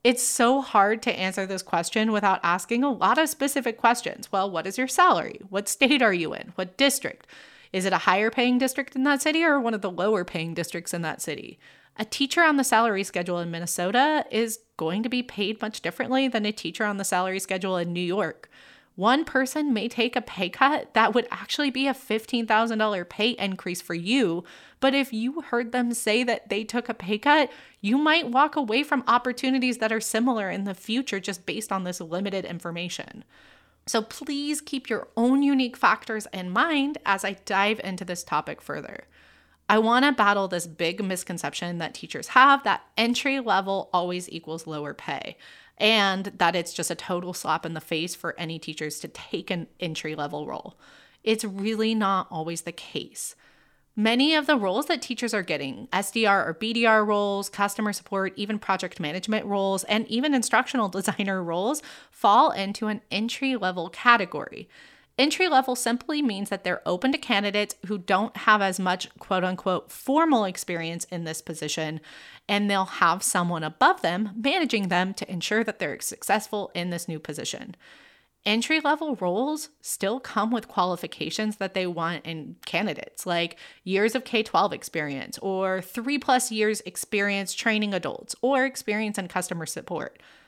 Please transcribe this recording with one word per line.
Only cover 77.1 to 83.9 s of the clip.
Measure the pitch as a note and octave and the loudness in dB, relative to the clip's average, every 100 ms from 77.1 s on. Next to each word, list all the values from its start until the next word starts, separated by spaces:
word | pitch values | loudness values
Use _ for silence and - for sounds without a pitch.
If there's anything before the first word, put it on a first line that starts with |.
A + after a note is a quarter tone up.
| D#3 | -8
position. | - D3+ - - - - - - - _ _ _ | -8 -8 -8 -8 -12 -16 -20 -20 -20 _ _ _
Entry-level | G#3 A3 A3+ D#4 D4 D4+ D#4 A#3+ | -2 0 2 2 2 0 -2 -2
roles | F3+ F#3 C4+ D4+ - _ | 0 0 0 -4 -8 _
still | - - G3 B3+ | -10 -4 -2 -2
come | - - A3 | -4 -2 0
with | A#3+ - | 0 -2
qualifications | - F3+ E3+ E3 - D#3 - G#3+ G#3 | 0 0 0 -6 -8 -6 -4 -4 -4
that | F#3+ F#3 | -4 -2
they | F3+ | -4
want | F3 E3 E3+ E3 | -2 -4 -4 -8
in | D#3+ C#3 - - | -10 -10 -14 -4
candidates, | E3+ G3+ C#3+ - - F#3 | -2 -2 -4 -10 -10 -4
like | F3 E3+ - - - | -2 -2 -6 -20 -14
years | F#3 | -2